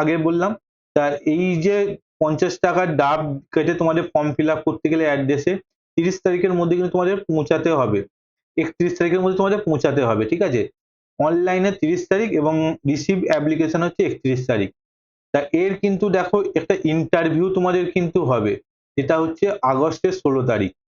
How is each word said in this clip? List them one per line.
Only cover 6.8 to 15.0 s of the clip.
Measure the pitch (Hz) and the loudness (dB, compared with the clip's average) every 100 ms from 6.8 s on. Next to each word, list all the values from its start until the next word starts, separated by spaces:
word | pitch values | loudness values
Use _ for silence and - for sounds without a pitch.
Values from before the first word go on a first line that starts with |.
| 180 | -2
তোমাদের | 180 180 196 185 | -2 -2 -2 -4
পৌঁছাতে | 156 143 160 165 | -2 0 0 0
হবে, | 151 113 101 - _ _ _ _ - | 0 0 -2 -4 _ _ _ _ -4
একত্রিশ | 160 - 175 175 | -4 -2 -2 0
তারিখের | 170 185 | 0 2
মধ্যে | 185 190 | 0 2
তোমাদের | 196 202 | 0 0
পৌঁছাতে | 170 151 147 127 | 0 0 0 2
হবে, | 117 110 110 | 2 2 0
ঠিক | 170 | 0
আছে? | 185 120 - _ _ _ _ - | 0 0 -4 _ _ _ _ -2
অনলাইনে | 151 170 185 185 202 | 0 2 2 2 0
তিরিশ | 196 151 180 175 | 0 0 0 0
তারিখ | 196 220 | 0 0
এবং | 156 151 160 160 160 139 | 0 0 0 0 -2 -2
রিসিভ | 147 - 190 | -2 0 0
অ্যাপ্লিকেশন | 170 156 147 160 156 165 | 2 0 0 0 0 0
হচ্ছে | 175 - 165 | -2 0 -2
একত্রিশ | - 131 127 127 | -2 -2 -2 0
তারিখ। | 110 95 - _ _ | 0 -2 -6 _ _